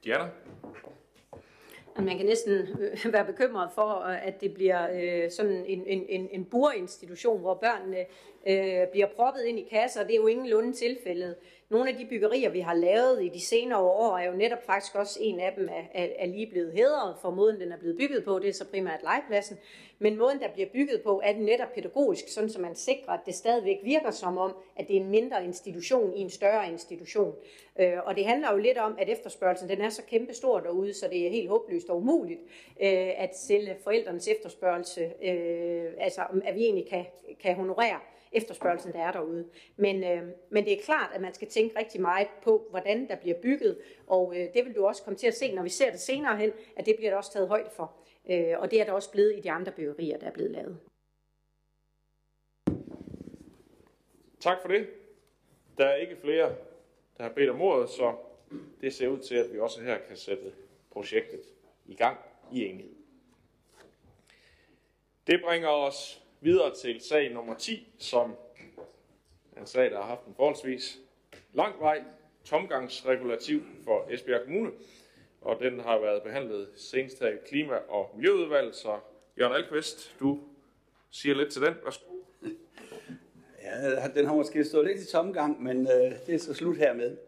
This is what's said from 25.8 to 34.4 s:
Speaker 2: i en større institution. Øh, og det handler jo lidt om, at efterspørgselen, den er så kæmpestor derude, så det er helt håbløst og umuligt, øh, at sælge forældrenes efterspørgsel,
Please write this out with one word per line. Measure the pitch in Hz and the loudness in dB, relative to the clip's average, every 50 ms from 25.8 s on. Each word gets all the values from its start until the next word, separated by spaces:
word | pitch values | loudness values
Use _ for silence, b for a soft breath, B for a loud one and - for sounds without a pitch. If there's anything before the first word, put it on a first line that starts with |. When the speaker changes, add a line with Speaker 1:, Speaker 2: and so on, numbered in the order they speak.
| 170 - 262 254 226 190 180 | -4 0 2 2 2 2 0
Speaker 2:
i | 202 | -4
en | 196 185 | -6 -8
større | - - 208 196 214 220 202 180 | -6 2 2 4 4 4 0 -2
institution. | 165 165 - - 185 165 180 - - 214 202 170 156 B B B B B B B B - | -6 -10 -12 -14 -14 -14 -14 -6 0 0 0 0 0 B B B B B B B B 4
Øh, | 185 180 175 180 175 | 4 4 4 2 -2
og | 196 190 | -4 -2
det | 196 196 | 0 2
handler | 208 233 277 302 254 208 | 2 2 2 2 2 2
jo | 202 | 4
lidt | 208 240 254 247 | 4 4 4 4
om, | 220 214 220 214 | 2 -2 0 0
at | 196 185 | 0 0
efterspørgselen, | 233 226 - 196 - - - 185 180 175 190 - 196 | 0 -4 -4 -12 -10 0 2 2 2 2 -2 -4 -2
den | 180 196 | -2 -2
er | 220 | -2
så | 220 - 233 | -2 -4 -10
kæmpestor | - - 220 240 247 233 - - 262 240 185 | -2 0 0 0 0 -10 -4 0 2 2 2
derude, | 160 170 175 185 196 202 202 | 0 -2 -2 -2 -2 -2 -4
så | - - 180 | -4 -6 -4
det | 180 180 175 | -2 0 -2
er | 175 | 0
helt | 190 233 196 170 | 0 -2 -2 2
håbløst | 202 226 220 - 190 170 170 - | 2 0 0 0 -4 -4 -2 -2
og | 180 | -2
umuligt, | 175 180 254 320 320 233 175 170 170 - B B B B B B - | 0 2 4 2 2 2 0 -8 -10 -12 B B B B B B 0
øh, | 196 196 190 185 185 190 185 - 196 | 2 4 4 4 2 0 -2 -4 -4
at | 185 190 | -6 -6
sælge | - - - 208 202 208 196 185 - - | -8 0 2 2 2 2 0 -8 -8 -2
forældrenes | 202 208 233 220 196 170 170 - 208 | 0 0 2 2 0 -6 -6 -2 -2
efterspørgsel, | 214 - | -2 -2